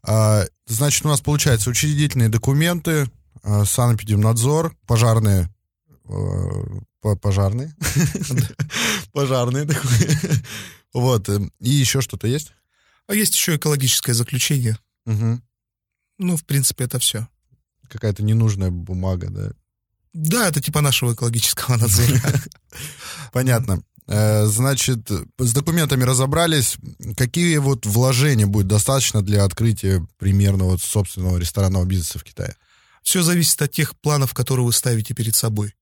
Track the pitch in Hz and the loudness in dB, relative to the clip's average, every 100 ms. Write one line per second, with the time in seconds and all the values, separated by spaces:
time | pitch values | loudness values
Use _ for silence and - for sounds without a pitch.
0 | - 110 107 107 92 _ - 113 143 - | 2 2 4 4 0 _ -8 -2 0 0
1 | 156 143 - 147 - 117 - 120 151 143 | 0 -2 0 0 2 2 0 0 0 0
2 | 147 131 113 113 - 139 165 175 160 156 | 0 2 2 2 0 2 2 0 -2 -2
3 | 135 - _ - 101 104 101 - 120 110 | -2 -8 _ -14 -2 0 2 2 2 0
4 | 104 104 107 117 127 151 165 - - 117 | 0 2 2 2 2 0 -2 -6 -2 2
5 | 117 113 107 98 87 - _ _ _ _ | 4 4 4 2 0 -6 _ _ _ _
6 | - 50 50 - 50 50 - 98 - _ | -10 -6 -4 -4 -4 -6 -8 -10 -14 _
7 | 110 98 104 98 98 113 147 - - 139 | -4 -2 0 2 0 0 -8 -6 -4 0
8 | - 196 170 123 113 - - - 233 214 | 0 -2 -4 -2 -2 -4 -8 -4 -4 -4
9 | - 143 139 131 123 131 151 156 131 120 | -6 -4 0 0 0 -2 -2 -2 2 2
10 | 180 151 - 135 - - - - _ 123 | 4 0 0 -2 -2 -14 -16 -20 _ -2
11 | 123 120 95 101 98 _ 117 143 127 135 | 0 0 0 -2 -4 _ 0 2 2 0
12 | 123 95 107 143 151 _ _ _ _ _ | -4 -4 -4 -4 -6 _ _ _ _ _
13 | - 214 208 - - 151 156 143 131 - | -6 -2 0 0 0 0 0 0 0 0
14 | - 117 120 127 - 143 120 110 _ _ | 0 0 0 -2 0 0 0 -4 _ _
15 | - 107 113 120 _ _ _ _ _ _ | -4 -2 0 -2 _ _ _ _ _ _
16 | _ _ 180 165 - 139 131 - 127 127 | _ _ -2 -2 -2 0 0 -2 -6 -2
17 | - 110 117 _ _ _ _ _ _ - | -2 -4 -10 _ _ _ _ _ _ -4
18 | 110 98 107 110 113 98 95 87 87 92 | -4 0 0 2 2 2 -2 -4 -6 -4
19 | 92 90 92 95 101 - _ _ _ _ | -2 -4 -4 -6 -8 -10 _ _ _ _
20 | _ 170 156 226 202 147 143 151 147 - | _ -8 -2 0 0 0 -2 0 2 2
21 | 123 113 120 117 - - - 120 110 95 | -2 -2 -2 0 -2 -4 0 2 4 4
22 | 120 - - - - - _ - - - | 4 2 2 -2 -4 -18 _ -16 -16 -16
23 | - - 139 123 127 117 117 92 - _ | -16 -16 -6 -2 2 2 0 -4 -6 _
24 | - 107 107 107 107 104 131 135 - 123 | -4 2 4 4 2 2 0 0 0 -2
25 | 110 101 - - 123 120 147 170 151 127 | -4 -6 -6 -4 0 0 0 0 0 2
26 | 123 127 135 151 170 156 117 - - - | 2 2 0 2 2 2 0 -4 -14 -14
27 | - 104 127 170 175 156 139 131 107 107 | -12 -2 -2 2 2 2 2 0 0 2
28 | 127 123 147 123 101 104 95 107 - 135 | 2 2 2 4 2 2 2 2 2 2
29 | - 110 98 101 101 - 113 107 98 95 | 0 0 2 2 2 2 0 0 0 0
30 | 80 _ 98 98 101 98 92 92 - 107 | -2 _ 0 4 4 4 2 0 0 -2
31 | 95 - 92 90 85 - 95 95 90 95 | -2 -2 -2 0 -2 0 0 2 0 0
32 | 80 - - - 87 - _ _ _ _ | -2 -8 -14 -12 -12 -12 _ _ _ _
33 | - 190 170 175 156 - 143 - 151 - | -2 0 2 2 2 0 -2 -2 -4 -2
34 | 147 147 135 - 123 131 120 117 127 117 | -2 0 0 -2 -2 0 2 0 0 -2
35 | 107 117 113 - 117 107 104 - | -2 -6 -2 -2 -2 -2 -4 -8